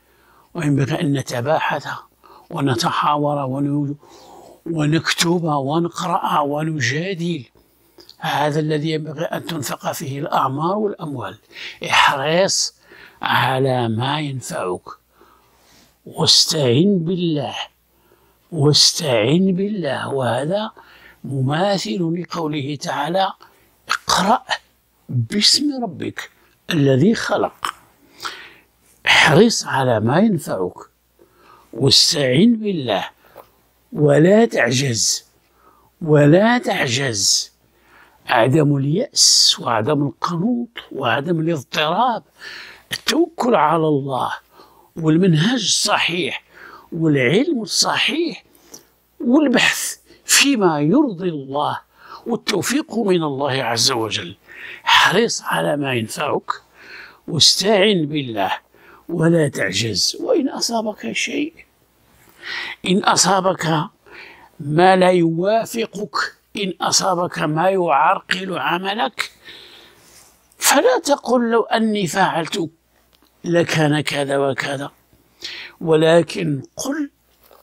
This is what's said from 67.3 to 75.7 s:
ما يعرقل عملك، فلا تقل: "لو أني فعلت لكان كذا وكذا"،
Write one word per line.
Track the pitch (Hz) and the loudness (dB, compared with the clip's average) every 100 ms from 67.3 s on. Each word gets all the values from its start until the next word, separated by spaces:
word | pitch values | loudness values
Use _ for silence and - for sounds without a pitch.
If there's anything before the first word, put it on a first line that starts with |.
| 170 | -2
ما | 160 156 185 | -2 2 2
يعرقل | 190 170 139 165 190 - 185 190 160 | 2 2 4 4 2 -2 -4 -4 -4
عملك، | 143 175 196 214 262 - - _ - - - - - _ _ - _ _ _ - | -4 -4 -4 -4 -4 -6 -10 _ -20 -20 -20 -20 -20 _ _ -20 _ _ _ -2
فلا | - 277 466 494 | 2 4 4 2
تقل: | 294 277 247 247 233 | 0 -2 0 0 2
"لو | 226 | 0
أني | - 220 220 208 165 | 0 0 0 0 0
فعلت | 190 165 156 156 196 156 - _ _ _ _ _ _ | 0 0 0 -4 -4 -6 -8 _ _ _ _ _ _
لكان | 175 170 160 160 151 151 | 0 0 2 2 2 2
كذا | - 143 139 139 | -2 -4 -2 0
وكذا"، | 139 127 139 139 143 - _ _ _ _ - - - | 0 -2 -4 -6 -10 -14 _ _ _ _ -14 -14 -16